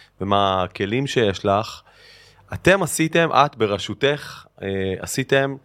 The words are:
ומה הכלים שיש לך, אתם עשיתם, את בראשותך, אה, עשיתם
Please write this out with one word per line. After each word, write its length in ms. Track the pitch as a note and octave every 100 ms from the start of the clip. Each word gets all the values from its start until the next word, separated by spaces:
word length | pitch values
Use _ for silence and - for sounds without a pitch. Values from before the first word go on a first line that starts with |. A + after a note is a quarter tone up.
| - _
ומה 420 | F#2+ G2+ G2 F#2+
הכלים 440 | F2+ - G2 A#2 C3+
שיש 380 | - G#2+ F#2
לך, 380 | G#2 G2 A2 - _ _ - - - _ _
אתם 300 | - - G3
עשיתם, 460 | E3+ - D#3+ E3+ E3
את 240 | - D3 A#2
בראשותך, 880 | G#2+ G2 - G2+ C3+ D3 - - - _
אה, 320 | G2 G2 F#2+ F#2
עשיתם 540 | - - C3 C3+ C#3 C3+